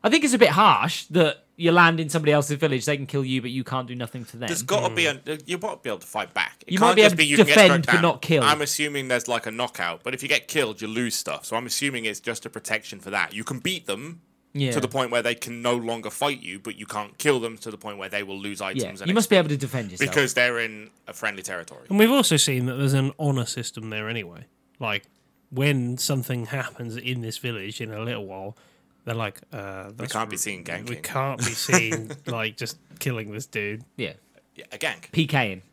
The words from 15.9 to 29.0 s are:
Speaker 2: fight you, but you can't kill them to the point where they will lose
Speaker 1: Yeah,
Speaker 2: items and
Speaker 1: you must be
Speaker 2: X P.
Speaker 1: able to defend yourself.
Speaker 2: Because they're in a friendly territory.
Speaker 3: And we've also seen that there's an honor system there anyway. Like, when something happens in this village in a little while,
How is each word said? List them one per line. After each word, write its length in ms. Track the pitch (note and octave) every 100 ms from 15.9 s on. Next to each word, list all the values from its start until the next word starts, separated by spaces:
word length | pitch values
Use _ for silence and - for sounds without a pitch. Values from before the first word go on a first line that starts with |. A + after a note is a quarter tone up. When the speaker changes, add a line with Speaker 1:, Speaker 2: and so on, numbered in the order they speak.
| A#2 G#2+
Speaker 2:
fight 320 | - C#3+ C3+
you, 180 | E2+ F#2+
but 180 | A2+ G2
you 100 | G#2
can't 320 | G#2+ G#2 -
kill 200 | D3+ C3
them 180 | A2+ A2+
to 120 | A#2
the 60 | G#2+
point 220 | G#2+ G2+
where 100 | F#2+
they 140 | G2+
will 160 | G2 G2
lose 220 | G2+ F#2+
Speaker 1:
Yeah, 80 | G2
Speaker 2:
items 340 | B2+ G#2 F#2+
and 60 | G2
Speaker 1:
you 60 |
must 140 | G#3 G#3+
be 80 | G3
Speaker 2:
X 0 |
P. 40 |
Speaker 1:
able 80 | D#3
to 60 | D3
defend 320 | C3+ C3 G#2
yourself. 160 | - C#3
Speaker 2:
Because 220 | D3 C3+
they're 280 | - B2 A#2
in 280 | A2+ G#2+ G#2+ _ -
a 60 |
friendly 300 | G2+ A2 G2
territory. 420 | F#2 F2+ E2 B1 -
Speaker 3:
And 80 | G3
we've 120 | A3+
also 280 | C#4 - -
seen 260 | - B2+ B2
that 100 | B2+
there's 180 | C#3
an 180 | C3+ C3+ -
honor 260 | D3 C3
system 460 | A#2+ - A#2 - A2
there 180 | G#2+ A2
anyway. 380 | A#2 F2+ E2+ - _ _ _
Like, 240 | A#2 G2+ _ _ _ _ _
when 480 | C3 C#3+ C3+ A#2+ B2
something 480 | - C#3 B2 B2 A2+
happens 500 | C#3 - - A#2+ A#2
in 240 | A#2+ B2+
this 160 | A2+ -
village 460 | B2 A2+ G2 A2+
in 100 | A2+
a 80 | G#2+
little 240 | A2+ A2+ G2
while, 300 | F#2+ G2 - _ _ _ _